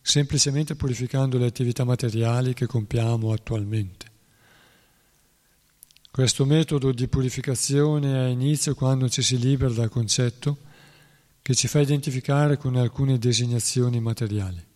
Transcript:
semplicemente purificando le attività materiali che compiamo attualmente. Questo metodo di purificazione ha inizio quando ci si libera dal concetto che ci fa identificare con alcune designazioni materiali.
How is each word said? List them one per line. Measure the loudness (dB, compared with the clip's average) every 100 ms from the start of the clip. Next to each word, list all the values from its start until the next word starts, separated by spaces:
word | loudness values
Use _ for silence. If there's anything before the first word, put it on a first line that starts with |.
semplicemente | 0 0 2 0 0 0 -2 -4
purificando | -4 -2 -2 0 0 2
le | 0
attività | 0 -2 0
materiali | 0 0 0 0 0 2 0 -2
che | -2
compiamo | -2 -2 0 0 0 0
attualmente. | -2 -2 -4 -2 -4 -4 -10 -20 _ _ _ _ _ _ _ _ _ _ _ _ _ _ _ _ _ -20 _ _
Questo | -2 0 2 2
metodo | 2 2 0 0
di | -2 -2
purificazione | -2 -2 -4 -4 -4 0 2 2 2 0 0
ha | 0
inizio | 0 0 0 0
quando | 0 0 2 0
ci | 0
si | 0 2
libera | 2 2 2
dal | 0 0
concetto | 0 -2 0 -2 -2 -4 -4 -10 -20 -20 -20 _ _ _ _
che | -2
ci | 0 2
fa | 2
identificare | 4 2 0 -4 0 2 2 2
con | 0 0
alcune | 0 0 0 2
designazioni | 2 2 0 -2 0 0 2 0
materiali. | -2 -2 -2 -2 -4 -8 -14